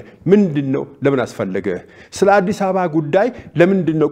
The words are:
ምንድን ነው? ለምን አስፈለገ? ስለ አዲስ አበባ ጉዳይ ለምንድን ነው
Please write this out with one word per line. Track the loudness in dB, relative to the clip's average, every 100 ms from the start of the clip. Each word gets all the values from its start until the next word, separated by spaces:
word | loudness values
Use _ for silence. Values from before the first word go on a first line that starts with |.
| -6 -6 0
ምንድን | 2 2 -2 -4
ነው? | -4 -6 -4
ለምን | -2 0
አስፈለገ? | -2 -6 -6 -4 -4 -8 -10 -20 -12
ስለ | -2 2
አዲስ | 2 2 -2
አበባ | -2 -2 -2
ጉዳይ | -2 0 0 0 -4 -6 2
ለምንድን | 2 2 0 0
ነው | 0